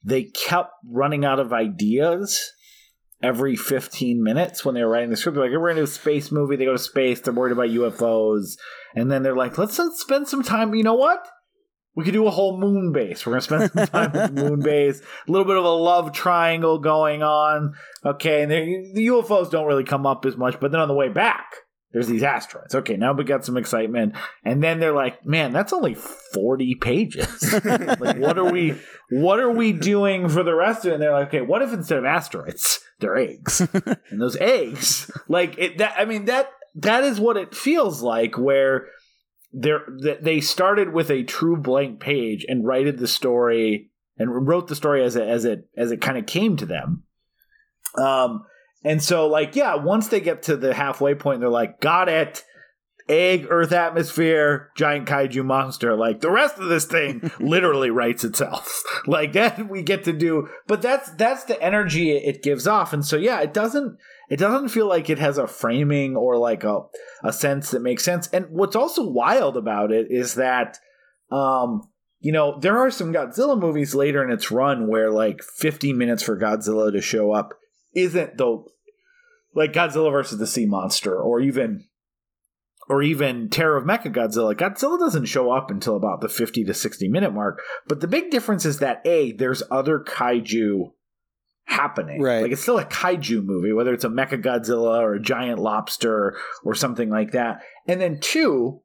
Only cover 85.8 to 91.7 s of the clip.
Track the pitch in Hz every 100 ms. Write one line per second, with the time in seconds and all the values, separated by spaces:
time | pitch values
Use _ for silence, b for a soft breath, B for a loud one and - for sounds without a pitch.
85.8 | 117 104 101 90 113 - 113 - 98 90
86.8 | 113 - 98 139 196 104 104 - B B
87.8 | - 147 165 269 359 277 - 196 156 143
88.8 | 135 117 160 170 135 107 127 127 - 131
89.8 | 135 151 - - 123 123 107 113 107 98
90.8 | 87 _ _ _ _ _ _ _ -